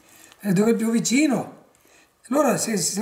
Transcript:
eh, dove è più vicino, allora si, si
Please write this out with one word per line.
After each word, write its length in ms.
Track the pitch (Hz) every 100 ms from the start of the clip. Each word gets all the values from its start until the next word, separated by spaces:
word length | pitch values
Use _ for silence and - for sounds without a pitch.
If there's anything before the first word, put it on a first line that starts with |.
| _ - - -
eh, 120 | 208
dove 200 | 185 214
è 20 |
più 160 | 220 226
vicino, 720 | 226 160 247 302 220 - - - _ _ _ _ _ -
allora 300 | 269 277 185
si, 180 | - 214
si 240 | 160 185